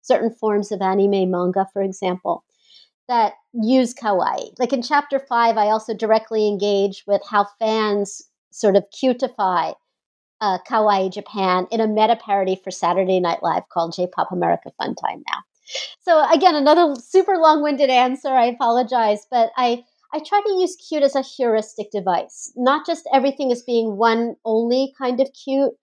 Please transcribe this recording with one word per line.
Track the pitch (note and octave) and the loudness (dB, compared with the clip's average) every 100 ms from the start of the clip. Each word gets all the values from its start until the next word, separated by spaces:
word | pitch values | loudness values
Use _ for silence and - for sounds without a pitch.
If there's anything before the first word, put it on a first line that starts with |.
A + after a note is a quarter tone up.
certain | - B3+ A3+ | 0 0 0
forms | A3+ A3 G#3 G3+ | -2 -2 -2 -2
of | G3+ | -4
anime, | F#3+ G3 G3 G3 F#3 | -2 0 2 2 0
manga, | F3+ F3+ F#3 F#3+ | 0 -2 -2 -4
for | G#3 | -4
example, | G3 F#3+ F#3+ F#3 - E3 _ _ _ - _ _ - | -6 -4 -6 -4 -6 -6 _ _ _ -20 _ _ -4
that | A#3+ G#3 - _ | 0 0 -4 _
use | A#3+ A3 C4 A#3+ | -4 2 2 2
kawaii. | - A3+ F#3+ - - - - | -4 -2 0 0 -4 -10 -6
Like | A#3+ | -4
in | B3+ | -2
chapter | A#3 D4 C#4+ C4+ | 0 -2 0 -6
five, | C4+ A#3 A#3 G#3+ | -2 0 2 2
I | G#3 | 2
also | A3 A3 A3 | 0 -2 -6
directly | A3 A3 A3 A3 G#3+ | 2 0 0 -2 0
engage | G#3 G3+ G3+ G3 F#3+ - | 0 0 0 0 -4 -2
with | G3+ - | -2 0
how | G#3+ G3+ _ | -2 -2 _
fans | A3 A3 G#3+ G#3 G3+ - - _ _ | -2 0 0 -2 -4 -8 -20 _ _
sort | - G#3+ G3 | -2 2 2
of | G3 | 0
cutify, | - C4 B3 B3+ - F#3+ F3 D#3+ - _ _ _ _ _ _ | -4 -2 0 -4 -2 -2 0 -2 -8 _ _ _ _ _ _
uh, | G#3+ F#3 - | -2 -2 -2
kawaii | A#3+ G#3+ G3 F#3+ | 2 2 2 0
Japan | F#3+ - G#3 F#3+ F#3 F3+ | -6 -12 -4 0 0 0
in | A3+ | -2
a | A3 | 0
meta | G#3+ A3 A3+ | 0 0 -2
parody | A3+ G3+ F#3+ F#3 | 0 -2 0 -4
for | - | -6
Saturday | F#3 E3+ F3+ F#3 F#3 | -4 -2 0 2 0
Night | F3 - | 0 -2
Live | E3+ E3 F3+ | -2 -2 -4
called | F3+ E3 E3+ | -4 -4 -4
J-Pop | F3+ - D#3+ | -6 -4 -4
America | F3+ E3+ E3+ - _ | -2 0 -2 -4 _
Fun | - | -8
Time | - - - - | -6 -8 -8 -10
Now. | - _ _ - - - - | -10 _ _ -16 -14 -14 -10
So | - D#4+ D4 | 2 4 4
again, | E4 F#4 | 4 4
another | D4+ C#4 D#4 E4+ C4 | 4 4 6 4 0
super | - F#4+ F#4+ F#4 | 0 2 2 4
long-winded | D#4+ D#4 D4 C4+ C#4 | 4 4 2 0 2
answer, | B3+ B3+ C4+ C#4 | 4 2 0 0
I | C4 A#3+ | 2 2
apologize, | A#3+ A#3 A#3 A#3+ B3 A3 G#3 _ | 0 0 0 0 0 0 0 _
but | B3 A3+ - | 0 0 0
I, | B3 A#3+ _ _ _ | -2 -2 _ _ _
I | D#4 | -10
try | D4+ G4+ G#4 | -2 0 0
to | F#4+ | 0
use | F4+ - | -2 -4
cute | - D4+ | -6 0
as | C#4 C#4 | 2 0
a | |
heuristic | B3+ - A#3+ A3 A3 - G#3 | -6 -4 0 0 -2 -12 -8
device. | G#3 F#3 F3 - - - - | -4 -2 -2 -4 -14 -18 -4
Not | B3 D4 - | 0 0 -2
just | E4 - | -8 0
everything | C4+ C4+ C4+ C4+ | 0 0 -2 -4
as | A#3+ | -4
being | B3 A#3 A3+ G3 | -2 -2 0 0
one | A3+ A3+ A#3 - A3+ | 0 2 -2 -6 -2
only | A3 A#3 B3 C4+ _ | -2 0 -2 -2 _
kind | B3+ B3 | -6 -2
of | C4 | -2
cute | - - C4+ C#4 - | -4 -4 0 0 -4